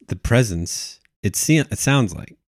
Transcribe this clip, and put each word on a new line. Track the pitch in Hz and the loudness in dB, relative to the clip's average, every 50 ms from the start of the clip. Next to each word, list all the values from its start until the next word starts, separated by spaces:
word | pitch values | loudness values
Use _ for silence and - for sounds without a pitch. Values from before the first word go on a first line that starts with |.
| - - | -10 -10
the | - | -10
presence, | 87 - - 117 123 127 107 90 85 87 - - - - - - _ _ _ _ _ | -8 -2 2 2 2 2 2 0 -6 -6 -6 -8 -10 -10 -12 -16 _ _ _ _ _
it | - 101 - | -4 -4 -2
se-, | - - - 156 160 - - | -2 0 2 2 2 2 0
it | 107 - | -4 -2
sounds | - 139 139 139 120 90 - | 0 2 2 2 2 0 -2
like, | - - - - _ _ | -8 -14 -16 -20 _ _